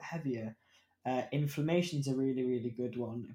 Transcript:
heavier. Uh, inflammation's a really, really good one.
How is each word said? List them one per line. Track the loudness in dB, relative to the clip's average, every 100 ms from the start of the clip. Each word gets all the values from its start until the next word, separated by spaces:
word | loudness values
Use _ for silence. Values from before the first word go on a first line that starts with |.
heavier. | -8 -4 -2 -2 -4 -10 _ -20 _ _ -2
Uh, | 0 0
inflammation's | 2 2 2 4 4 2 0 0
a | 2
really, | 2 2
really | 2 0 -2
good | -2 -4 -2
one. | -4 -6 -8